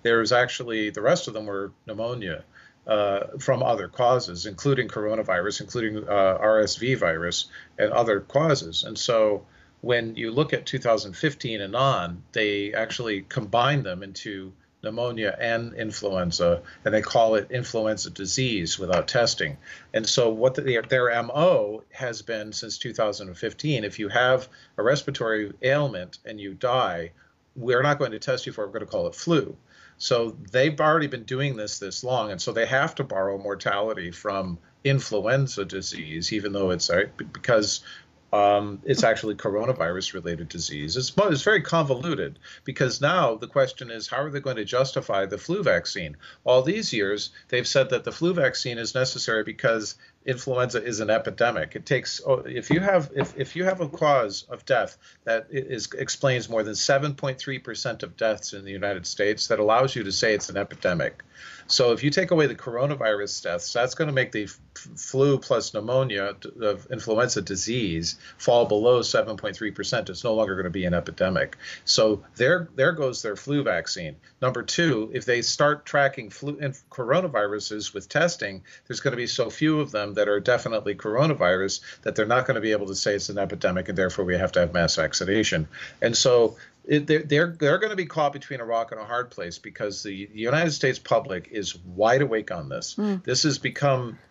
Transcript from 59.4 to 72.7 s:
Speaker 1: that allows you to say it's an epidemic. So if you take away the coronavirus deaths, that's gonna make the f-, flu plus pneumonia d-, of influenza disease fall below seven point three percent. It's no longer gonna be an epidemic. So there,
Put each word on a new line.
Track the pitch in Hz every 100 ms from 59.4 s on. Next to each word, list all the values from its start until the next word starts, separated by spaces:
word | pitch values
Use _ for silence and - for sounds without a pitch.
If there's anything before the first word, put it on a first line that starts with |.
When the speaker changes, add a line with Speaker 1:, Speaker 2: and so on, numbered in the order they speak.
| -
Speaker 1:
that | 107
allows | 107 113 135 127
you |
to | 98
say | 95 113
it's | 104 -
an | 95
epidemic. | 101 - 98 85 64 - - - - - -
So | - 120
if | 110
you | 139
take | 143 180
away | 170 147
the | 117
coronavirus | - 117 139 143 110 101 101 -
deaths, | 95 87 -
that's | 120 123 -
gonna | 151
make | 135 123
the | 110
f-, | 101 - - - - -
flu | - 131 143 135
plus | - 120 -
pneumonia | 110 107 127 131 101 98 101
d-, | 113 120 110
of | 98 -
influenza | 117 107 110 123 107
disease | 87 92 - 123 104 82 85 - - -
fall | - 120 113
below | 104 117 123
seven | 110 120 104 101
point | 104 95
three | 107
percent. | 95 95 120 98
It's | 90
no | 120 110
longer | 104 92
gonna | 90
be | 92 90
an |
epidemic. | 87 82 82 92 87 69 - - - -
So | - 110 104 - -
there, | 127 180 170